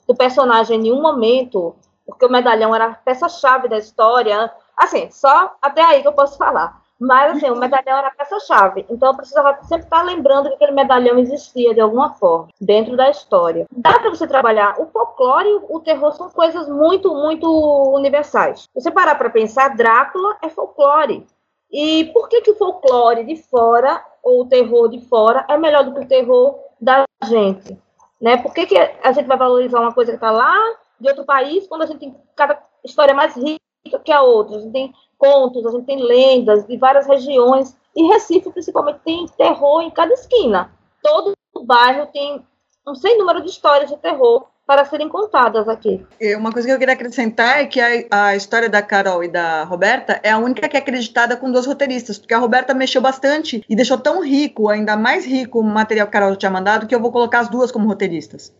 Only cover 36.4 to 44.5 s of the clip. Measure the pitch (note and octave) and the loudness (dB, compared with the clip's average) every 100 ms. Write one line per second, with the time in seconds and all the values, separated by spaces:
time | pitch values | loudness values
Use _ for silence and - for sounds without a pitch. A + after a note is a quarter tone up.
36.4 | G#3 G#3 G#3 B3 C4 C#4 C#4 C#4 B3+ C4+ | 2 0 0 -2 2 2 2 0 2 2
37.4 | A#3+ C4 C4+ _ _ - D#4+ G#4+ - E4+ | 2 2 -2 _ _ 0 4 2 2 -2
38.4 | F#4 - E4 - D4 D4 D#4+ E4 E4+ - | -2 -12 -8 -4 -4 -6 -8 -8 -8 0
39.4 | C#4 D4+ C#4+ D#4 E4 - E4 B4+ - B4 | 0 2 2 0 -2 -4 -2 -2 0 0
40.4 | C#4+ F#3+ F3+ _ _ _ D4+ D#4 G4+ G4+ | 2 -2 -4 _ _ _ 0 0 -2 -8
41.4 | _ - A#3+ A#3+ B3 C4+ D4 C#4+ C#4+ C#4+ | _ -12 0 4 4 2 -4 -8 -8 -10
42.4 | _ _ _ _ - C4 F#4+ A4+ F#4 E4 | _ _ _ _ -16 -6 0 0 0 -2
43.4 | D#4 - D#4 C#4+ C#4+ D4 - C#4+ A#3+ A#3 | -4 -4 2 2 0 -6 -6 0 2 2
44.4 | - | -2